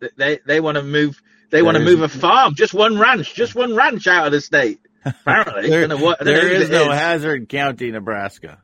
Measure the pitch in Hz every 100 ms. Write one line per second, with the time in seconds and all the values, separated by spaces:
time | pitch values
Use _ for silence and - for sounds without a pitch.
0 | 123 - 139 147 - 156 156 147 139 147
1 | 147 143 _ _ _ 156 170 156 156 170
2 | 156 135 170 233 240 147 214 185 214 208
3 | 226 269 139 - 233 233 247 214 190 233
4 | 185 180 151 143 - 151 120 101 _ _
5 | 139 - - 190 214 202 175 160 151 143
6 | 160 170 143 151 180 185 175 170 147 143
7 | 165 170 156 143 110 139 143 120 123 110
8 | 101 107 98 - - 76